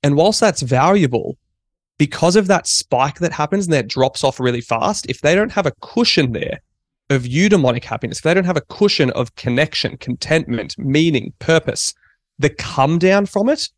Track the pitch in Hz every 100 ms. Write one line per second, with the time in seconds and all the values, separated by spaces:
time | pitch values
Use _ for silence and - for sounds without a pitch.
0 | 143 143 185 214 220 - 123 127 160 202
1 | 143 120 - - _ _ _ _ _ _
2 | 147 - 170 196 190 190 - - - 123
3 | 139 - 175 165 151 196 180 147 104 -
4 | 131 - 135 - 127 120 - 117 147 208
5 | - 131 147 185 214 - 160 - - -
6 | 233 - 135 104 - - _ _ _ _
7 | _ 139 123 135 202 196 127 120 - 113
8 | - - 156 180 180 160 - - 202 -
9 | 131 - 120 - 123 120 156 - - -
10 | - 123 - 160 - 117 - - 135 147
11 | 165 135 - - - 165 - - - -
12 | _ _ _ - 143 - - - 139 165
13 | 185 202 196 196 226 302 -